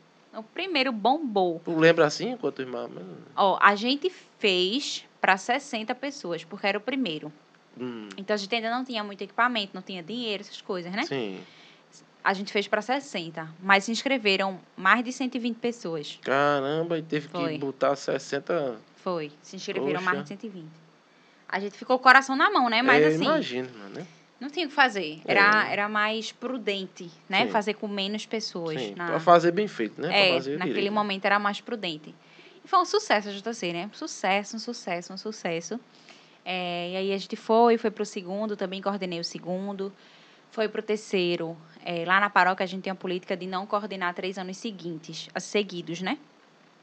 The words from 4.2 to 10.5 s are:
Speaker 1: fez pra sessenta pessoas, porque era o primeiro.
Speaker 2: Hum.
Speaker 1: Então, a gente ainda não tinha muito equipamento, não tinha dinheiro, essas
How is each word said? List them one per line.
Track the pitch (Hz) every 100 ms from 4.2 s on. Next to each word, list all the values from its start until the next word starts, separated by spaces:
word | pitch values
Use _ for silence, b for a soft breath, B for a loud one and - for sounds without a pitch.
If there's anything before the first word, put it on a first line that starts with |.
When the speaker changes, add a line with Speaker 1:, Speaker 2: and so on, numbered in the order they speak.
| - _
Speaker 1:
fez | 208 180 185 254 - - - _
pra | 196 190
sessenta | - 262 - 226 220 247
pessoas, | 240 226 175 160
porque | - 208 202
era | 208
o |
primeiro. | 226 269 208 151 151 - _ _ _ -
Speaker 2:
Hum. | 123 113 107 196
Speaker 1:
Então, | 196 208
a |
gente | 196
ainda | 233 226
não | 240 262
tinha | 226
muito | 208 196
equipamento, | 196 - 240 226 196
não | 214
tinha | - 185
dinheiro, | 165 240 226 196
essas | 202